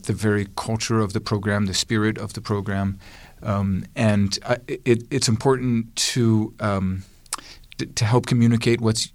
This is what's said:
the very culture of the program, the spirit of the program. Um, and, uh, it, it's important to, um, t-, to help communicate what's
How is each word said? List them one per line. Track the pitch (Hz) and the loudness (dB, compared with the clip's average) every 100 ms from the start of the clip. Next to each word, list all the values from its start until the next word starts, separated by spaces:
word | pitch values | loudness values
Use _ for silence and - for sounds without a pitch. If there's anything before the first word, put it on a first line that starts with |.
| - | -4
the | |
very | 110 107 104 101 - | -2 0 0 -2 -6
culture | - 110 - 113 | -4 -4 0 0
of | 104 | 0
the | 104 | -2
program, | - 104 104 104 101 | -2 -2 0 0 0
the | |
spirit | 90 - 110 107 110 | -2 -2 0 0 -2
of | 104 | -8
the | - | -10
program. | - 104 98 98 98 98 - - - - | -4 -4 -2 -2 -2 -4 -12 -20 -20 -12
Um, | 117 101 98 92 - - | -4 0 0 -2 -4 0
and, | 113 104 98 - - | 2 4 2 -2 -2
uh, | 123 - | -4 -4
it, | 139 - 117 117 | -6 2 0 2
it's | 135 120 | -2 0
important | 110 139 127 123 117 117 - - | 0 2 2 2 0 -2 -4 -4
to, | 131 113 110 107 - | 0 2 4 0 -4
um, | 110 98 95 95 - - - - - - - - | -2 0 0 -4 -8 -20 -10 -10 -10 -20 -20 -10
t-, | - | -8
to | - 107 | -2 2
help | 120 117 | 2 2
communicate | 127 117 117 120 117 | 4 4 4 2 2
what's | 110 110 - | 2 0 -4